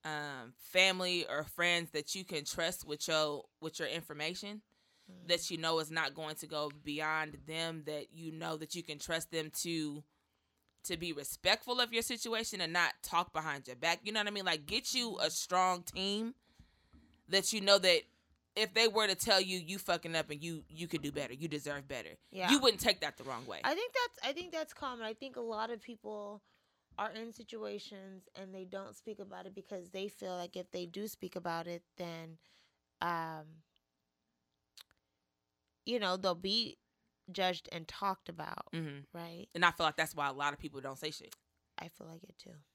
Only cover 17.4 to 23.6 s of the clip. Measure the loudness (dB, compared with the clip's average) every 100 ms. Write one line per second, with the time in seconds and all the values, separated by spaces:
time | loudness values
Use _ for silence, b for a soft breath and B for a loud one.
17.4 | 4 2 8 10 10 6 4 _ _ _
18.4 | _ -2 2 6 6 6 4 4 6 6
19.4 | 6 0 -2 -6 2 0 2 0 0 -4
20.4 | -6 -6 -10 -10 -4 -2 -2 -2 -4 -4
21.4 | -4 -4 -4 -6 -6 -8 -8 -14 _ -2
22.4 | 4 6 6 6 2 4 0 -4 -6 -6
23.4 | -6 -2